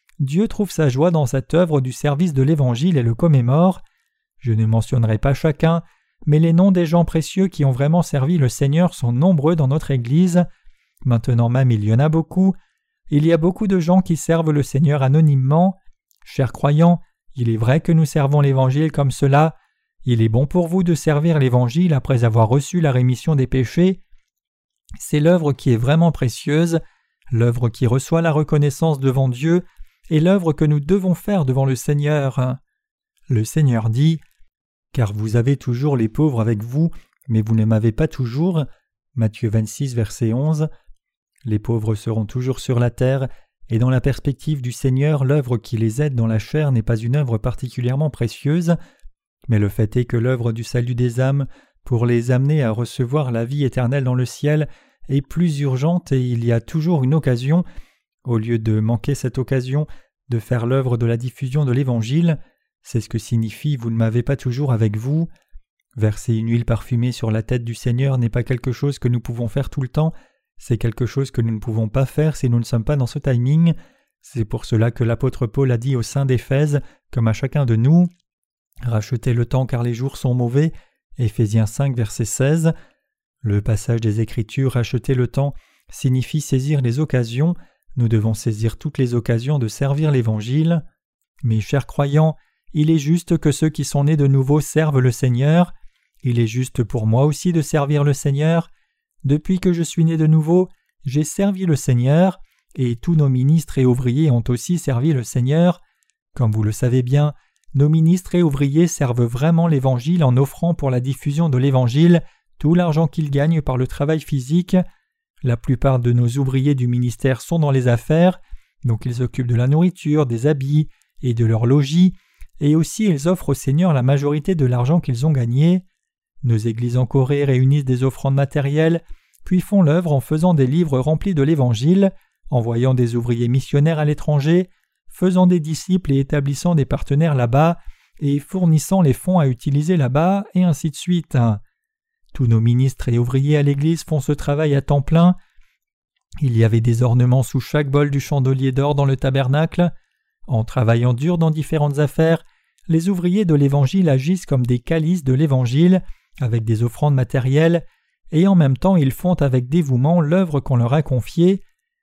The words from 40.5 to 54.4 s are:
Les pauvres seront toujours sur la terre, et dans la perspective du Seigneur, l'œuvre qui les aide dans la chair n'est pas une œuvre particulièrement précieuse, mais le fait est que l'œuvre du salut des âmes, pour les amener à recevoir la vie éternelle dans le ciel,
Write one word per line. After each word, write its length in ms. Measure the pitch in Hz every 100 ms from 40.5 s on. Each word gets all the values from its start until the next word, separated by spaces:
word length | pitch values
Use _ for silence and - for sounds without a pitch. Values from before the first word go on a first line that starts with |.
| 151 156 - - - _ _ _ _ 117
Les 120 | 107
pauvres 360 | 104 117 110
seront 320 | 107 117 110 107
toujours 340 | 127 127 127
sur 180 | - 120
la 120 | 120
terre, 380 | - 127 135 131 - _ _ -
et 80 | 110
dans 120 | 127
la 120 | 131
perspective 580 | 139 127 143 - 151 147
du 120 | 123
Seigneur, 520 | - 135 131 147 147
l'œuvre 320 | 131 147 123 117
qui 220 | - 113
les 240 | 113 117
aide 120 | 151
dans 120 | 123 113
la 120 | 110
chair 340 | - 151 147
n'est 100 | 120
pas 140 | 107 113
une 200 | 117 143
œuvre 220 | 131 110
particulièrement 720 | 127 - 127 - 123 135 151
précieuse, 640 | - 110 - 143 165 165 170 - _ - _ _ _ -
mais 100 | 107
le 100 | 101
fait 280 | - 107 123
est 80 | 120
que 100 | 120
l'œuvre 360 | 120 127 117
du 120 | 113
salut 300 | 110 127 120
des 260 | 120 123 117
âmes, 260 | 131 139 131 - _ _
pour 220 | - 117 120
les 240 | 120 117
amener 320 | 127 139 156
à 80 | 117
recevoir 600 | 107 117 - 120 151 127
la 140 | 117
vie 200 | 117 147
éternelle 400 | 131 131 123 139
dans 100 | 127
le 100 | 127
ciel, 440 | 123 -